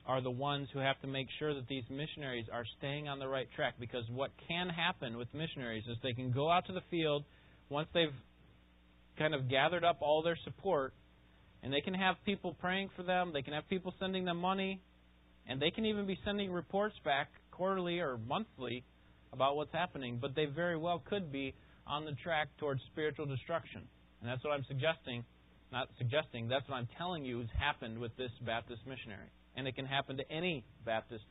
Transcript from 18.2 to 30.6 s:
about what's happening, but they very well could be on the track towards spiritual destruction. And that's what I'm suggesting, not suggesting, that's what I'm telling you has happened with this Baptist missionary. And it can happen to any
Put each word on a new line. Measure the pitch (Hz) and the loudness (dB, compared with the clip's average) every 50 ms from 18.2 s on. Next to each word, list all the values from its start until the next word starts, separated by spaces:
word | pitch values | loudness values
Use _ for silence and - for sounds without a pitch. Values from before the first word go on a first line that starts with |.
| 110 120 143 190 220 - - - 127 120 120 123 123 - - - - - - - - - - | -2 0 0 0 -2 -4 -6 -6 -4 -4 -4 -4 -6 -12 -20 -20 -20 -20 -20 -20 -20 -12 0
about | 127 131 139 143 151 | 4 4 4 4 4
what's | 151 - - | -2 -2 0
happening, | 160 180 175 - 143 131 120 120 120 | 0 0 0 0 -4 -4 -2 -2 -2
but | 131 139 131 | -2 0 2
they | 156 156 | 2 2
very | 143 139 160 175 175 170 156 | 2 2 0 2 2 2 2
well | 160 175 175 165 - - | 2 0 0 0 -2 -2
could | 208 202 180 147 135 | -2 -2 -2 -2 -4
be | 139 139 135 131 - - - - - - | -2 -4 -4 -6 -8 -18 -20 -20 -18 -8
on | - 143 151 156 | -4 -4 -4 -2
the | 156 151 - - | -4 -6 -6 -2
track | 175 165 151 151 143 - - | 0 2 2 2 0 -2 -2
towards | 151 143 135 131 - - - | 0 0 0 0 -2 -6 -4
spiritual | 165 156 151 147 - 156 | 0 0 0 0 0 -4
destruction. | 143 135 127 - - 165 160 - - - 101 - - - - - - - - | -2 -4 -4 -4 -2 -2 -2 -2 -4 -12 -12 -12 -14 -20 -20 -20 -20 -20 -8
And | - 117 | -4 -4
that's | 127 123 - | -4 -2 0
what | 151 147 | 0 0
I'm | 143 131 - | 0 0 -2
suggesting, | 143 131 143 160 160 - - 131 123 120 120 - - - - - - - - - | -2 2 2 2 2 2 -2 -6 -6 -6 -6 -8 -14 -20 -20 -20 -20 -20 -16 -6
not | 127 123 135 - - - | -2 -2 -2 -2 -4 -2
suggesting, | 127 117 131 151 147 - - 120 117 117 | 0 2 2 2 2 0 -4 -4 -2 2
that's | 127 139 135 - | 0 0 0 0
what | 135 | -4
I'm | 127 123 120 - - | -4 -4 -4 -4 -4
telling | 170 180 180 160 139 | -4 -2 -2 -2 -2
you | 127 120 120 | -2 -2 -2
has | 120 110 - - | -4 -2 0 2
happened | 139 147 147 - 127 113 110 113 | 2 2 2 0 -4 -6 -6 -4
with | 120 117 - - | -4 -6 -4 -4
this | 127 123 117 - 120 | -6 -6 -6 -6 -4
Baptist | 117 113 117 117 - 120 113 110 131 | -2 -2 -2 -2 -4 -10 -10 -10 -10
missionary. | 135 110 - 117 101 - - - - - - - - | -10 -10 -8 -10 -10 -12 -12 -16 -18 -20 -20 -14 -10
And | 123 131 131 | -6 -6 -4
it | 123 | -4
can | - 135 | -4 -4
happen | 135 135 139 135 - 135 135 | 0 0 0 0 0 -4 -6
to | - - | -6 -4
any | 151 160 175 185 165 131 | -4 -2 0 0 -2 -2